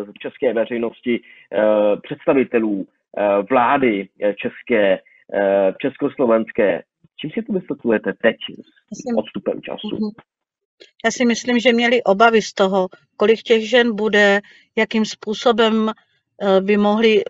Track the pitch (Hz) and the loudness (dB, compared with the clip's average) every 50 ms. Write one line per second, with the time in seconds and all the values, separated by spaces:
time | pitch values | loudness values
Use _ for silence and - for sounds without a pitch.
0 | 104 101 98 - - 135 - - 143 123 107 113 110 - 123 117 117 113 - _ | -4 -8 -12 -14 -14 -14 -8 -4 -4 -2 0 -2 -2 -4 -4 -6 -6 -6 -8 _
1 | - 123 120 107 - - - - _ - - 98 107 107 107 107 104 104 104 95 | -4 -4 -4 -4 -4 -10 -20 -20 _ -6 -2 0 2 2 4 4 2 2 0 -2
2 | - - 147 156 - 170 147 135 123 - - 117 113 107 104 98 - - _ _ | -4 -10 -14 -4 -2 0 2 2 2 0 0 0 0 -2 -2 -4 -6 -10 _ _
3 | _ _ - - 101 101 101 101 101 95 131 127 120 120 143 139 135 120 107 98 | _ _ -6 -2 0 0 2 0 0 0 2 2 2 2 2 2 2 0 0 -2
4 | 98 92 _ - 101 104 101 - - 120 - - - - 123 110 101 98 92 92 | -4 -8 _ -4 -2 -2 -2 -4 -6 -10 -10 -10 -4 -2 0 2 2 2 2 0
5 | - _ _ _ _ - - 101 101 98 98 98 98 95 95 - - 135 - - | -4 _ _ _ _ -6 -2 0 0 2 2 2 2 0 0 -2 -6 -8 -6 -4
6 | 143 139 139 - 139 117 113 113 110 - - - 107 95 87 80 - _ _ _ | -6 -6 -2 -2 0 2 2 0 0 -2 -2 0 0 0 0 -2 -6 _ _ _
7 | _ _ _ - - 156 - 233 220 - 214 185 - - 147 - - 123 110 104 | _ _ _ -14 -12 -10 -8 -8 -6 -6 -6 -6 -6 -8 -10 -6 -2 -2 -2 -2
8 | - 101 95 - - 113 110 - - - - - - _ _ _ _ _ 208 - | -2 -4 -6 -2 -2 -2 -2 -2 -6 -16 -16 -18 -20 _ _ _ _ _ -18 -12
9 | - 254 233 214 208 - - 196 - - - - - - - - - 214 226 214 | -10 -6 -6 -6 -6 -6 -10 -10 -8 -8 -8 -8 -10 -14 -14 -12 -12 -10 -8 -8
10 | 220 214 214 - - _ _ _ _ _ _ _ _ _ _ - - - _ _ | -8 -8 -10 -14 -20 _ _ _ _ _ _ _ _ _ _ -20 -20 -20 _ _
11 | - 226 - - 254 240 226 - - 247 247 240 208 262 233 233 240 233 247 233 | -4 -4 -2 0 0 0 0 -2 -2 -2 -2 2 2 2 2 2 2 0 0 0
12 | - 190 196 196 226 233 226 220 190 - - - 202 190 190 196 185 185 - - | 2 2 2 4 4 4 4 2 0 -2 -2 0 0 2 0 0 -2 -4 -6 -14
13 | _ _ _ - - - 226 214 - - 233 226 220 214 247 247 233 240 214 196 | _ _ _ 0 0 2 2 0 0 0 0 0 0 2 2 2 2 2 0 -2
14 | 214 220 202 208 208 202 196 202 208 - - _ _ _ _ 220 220 - - 220 | -2 0 2 4 4 4 4 2 -2 -6 -16 _ _ _ _ -4 -2 0 0 -2
15 | 214 208 - - - 208 214 - - 247 233 214 226 220 220 220 220 220 214 - | -2 -2 -6 -10 -10 -8 -6 -2 0 2 2 4 2 2 2 0 -2 -2 -4 -8
16 | _ _ _ _ _ _ _ - 196 202 190 190 190 196 208 208 202 208 208 220 | _ _ _ _ _ _ _ -4 0 2 2 2 2 2 2 2 2 2 2 2
17 | 226 226 214 202 - - | 2 2 2 2 0 -2